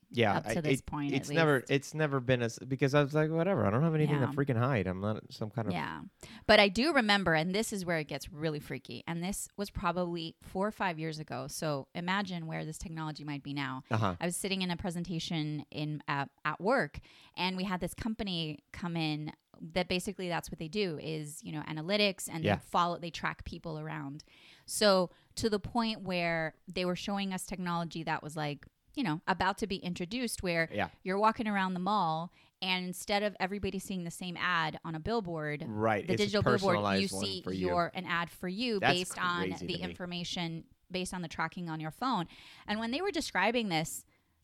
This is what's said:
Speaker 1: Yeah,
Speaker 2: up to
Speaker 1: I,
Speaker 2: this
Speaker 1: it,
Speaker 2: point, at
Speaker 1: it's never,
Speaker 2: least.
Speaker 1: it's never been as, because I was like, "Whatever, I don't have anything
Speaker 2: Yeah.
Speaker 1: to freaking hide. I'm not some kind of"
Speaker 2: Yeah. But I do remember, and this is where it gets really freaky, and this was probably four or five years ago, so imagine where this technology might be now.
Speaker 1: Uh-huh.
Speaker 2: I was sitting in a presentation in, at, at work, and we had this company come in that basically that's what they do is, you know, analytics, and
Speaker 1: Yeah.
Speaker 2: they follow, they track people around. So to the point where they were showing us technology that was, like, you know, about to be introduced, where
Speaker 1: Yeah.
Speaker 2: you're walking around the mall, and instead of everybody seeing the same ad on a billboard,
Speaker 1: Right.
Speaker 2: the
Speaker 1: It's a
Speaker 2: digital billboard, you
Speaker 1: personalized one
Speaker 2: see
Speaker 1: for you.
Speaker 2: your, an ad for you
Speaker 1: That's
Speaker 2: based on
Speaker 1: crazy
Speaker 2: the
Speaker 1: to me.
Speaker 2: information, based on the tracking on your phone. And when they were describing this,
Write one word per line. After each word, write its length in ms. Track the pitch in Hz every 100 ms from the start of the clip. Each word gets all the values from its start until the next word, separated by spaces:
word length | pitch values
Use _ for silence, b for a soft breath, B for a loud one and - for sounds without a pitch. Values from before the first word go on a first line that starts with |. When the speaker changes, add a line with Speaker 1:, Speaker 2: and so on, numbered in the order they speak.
| _
Speaker 1:
Yeah, 260 | 120 107 98
Speaker 2:
up 80 | -
to 100 | 117
Speaker 1:
I, 20 |
Speaker 2:
this 200 | 151 135
Speaker 1:
it, 60 | -
Speaker 2:
point, 280 | 147 143
at 60 | 135
Speaker 1:
it's 80 | 135
never, 300 | 165 156 135
Speaker 2:
least. 100 | -
Speaker 1:
it's 240 | 139 -
never 260 | 151 151 139
been 220 | 123 127
as, 160 | 117 -
because 360 | 127 131 139
I 80 | 147
was 120 | 139
like, 160 | 151 156
"Whatever, 340 | 160 170 175 101
I 40 |
don't 120 | 113
have 120 | 165
anything 260 | 156 147 147
Speaker 2:
Yeah. 60 | 123
Speaker 1:
to 100 | 139
freaking 220 | 139 117
hide. 280 | 123 120 90
I'm 140 | 92
not 220 | 104 110 -
some 160 | - 107
kind 200 | 117 107
of" 40 |
Speaker 2:
Yeah. 300 | 170 131 80 190 - B B -
But 140 | 214
I 80 | 202
do 240 | 190 294
remember, 400 | 285 214 202 175
and 220 | 160 170
this 180 | 196 226
is 140 | 202 175
where 100 | 165
it 80 | 147
gets 240 | 143 -
really 300 | 147 160 151
freaky, 440 | - 131 - 120 -
and 180 | 170
this 240 | 180 202 - -
was 140 | 202
probably 680 | - 175 170 175 170 165 -
four 240 | - 190 208
or 40 |
five 280 | - 196 156
years 200 | 160 156
ago, 280 | 151 123 135
so 400 | - 160 139 -
imagine 520 | - 175 196 185 175 160
where 200 | 160 156
this 100 | 156
technology 480 | - 160 156 151
might 180 | 151 143
be 120 | 143
now. 300 | 143 135 131 -
Speaker 1:
Uh-huh. 260 | 110 101 87
Speaker 2:
I 60 | 170
was 100 | 175
sitting 240 | 196 190
in 100 | 180
a 60 | 170
presentation 880 | 175 170 170 165 - 165 151 151 -
in, 320 | - 151 151 -
at, 220 | 143 143 _
at 160 | 151 -
work, 380 | 185 269 147 - B B B -
and 180 | 180 185
we 80 |
had 160 | 196 185
this 140 | 175
company 640 | - 226 220 208 175 156 151 _
come 280 | - 175 170
in 340 | 156 151 151 - _ - 160
that 160 | 180 180
basically 400 | 185 208 190 180
that's 240 | 160 -
what 60 | -
they 80 | 160
do 320 | 208 190 151
is, 400 | 156 156 147 156
you 80 | 202
know, 120 | 156
analytics, 680 | - 156 160 208 208 180 -
and 140 | 165
Speaker 1:
Yeah. 120 | 104 98
Speaker 2:
they 40 | -
follow, 300 | 185 175 170
they 120 | 170
track 340 | - 160 156
people 360 | - 170 170 156
around. 420 | 156 156 139 151 - B B B -
So 440 | - 214 190 175 b b
to 160 | - 226
the 80 | 202
point 440 | - 240 226 220
where 520 | 190 180 170 165 160 - -
they 120 | 185
were 100 | 180
showing 380 | 175 - 196 196
us 120 | 185
technology 600 | - 190 180 170 170 165
that 180 | 160 156
was, 140 | 151 156
like, 300 | 147 143 - _ _
you 80 | 302
know, 180 | 214 156 -
about 320 | 180 190 202
to 80 | 202
be 100 | 202
introduced, 680 | 175 175 180 233 233 -
where 240 | 185 170 165
Speaker 1:
Yeah. 180 | 101 95 -
Speaker 2:
you're 160 | 190 196
walking 300 | 214 220 214
around 260 | 202 185
the 60 | 180
mall, 500 | 185 208 170 160 170 b b _
and 240 | 185 185 180
instead 380 | 180 - 202
of 100 | 208 -
everybody 400 | 180 202 196 190
seeing 240 | - 190
the 80 | 170
same 240 | - 180 -
ad 420 | 175 170 156 -
on 100 | 170
a 60 | 160
billboard, 640 | 175 233 180 160 151 147 135
Speaker 1:
Right. 400 | 107 110 104 -
Speaker 2:
the 60 |
Speaker 1:
It's 100 | 113
a 40 | 202
Speaker 2:
digital 160 | 202
billboard, 160 | 190 123 196 -
you 0 |
Speaker 1:
personalized 360 | 202 196 196
one 100 | 190
Speaker 2:
see 180 | 202 185
Speaker 1:
for 100 | 185
you. 140 | 190 180
Speaker 2:
your, 240 | 175 170
an 100 | 185 180
ad 240 | 170 170
for 160 | - 180
you 320 | 190 254 202
Speaker 1:
That's 140 | 127 180
Speaker 2:
based 220 | 180 -
on 280 | 180 175 175
Speaker 1:
crazy 180 | 170 175
Speaker 2:
the 60 |
Speaker 1:
to 40 | 170
me. 40 | 175
Speaker 2:
information, 760 | 165 180 175 175 185 165 160 - _ -
based 240 | 185 180
on 100 | 185
the 60 | 170
tracking 400 | - 160 - 170
on 120 | 160
your 100 | 156
phone. 360 | - 254 214 165 B B B -
And 100 | 214
when 140 | 233
they 80 | 277
were 100 | 392
describing 600 | 302 - 185 202 240 208
this, 340 | 160 160 - - _ _ _